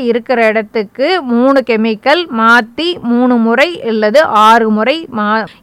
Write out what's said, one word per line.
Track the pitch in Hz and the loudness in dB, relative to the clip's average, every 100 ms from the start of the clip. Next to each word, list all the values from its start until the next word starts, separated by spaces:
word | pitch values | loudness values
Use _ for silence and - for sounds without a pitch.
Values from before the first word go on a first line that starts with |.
இருக்கிற | 240 226 233 240 220 | 0 -4 -2 0 0
இடத்துக்கு | 214 214 226 202 - 294 370 | 0 -4 -6 -8 -4 -2 -2
மூணு | 262 233 262 277 247 | -2 0 2 0 0
கெமிக்கல் | 220 226 214 262 330 339 226 | -2 -2 -2 0 0 -2 0
மாத்தி | 226 240 233 - 339 349 | 2 2 0 -6 -6 -4
மூணு | 240 240 247 240 | -2 0 2 2
முறை | 226 240 330 339 | 2 0 0 -2
அல்லது | 233 220 214 262 | -4 -2 0 2
ஆறு | 320 208 214 233 220 | 2 4 4 4 2
முறை | 214 226 320 330 214 | 0 0 -4 -6 -6
மா-, | 208 220 208 - | -2 -2 -4 -10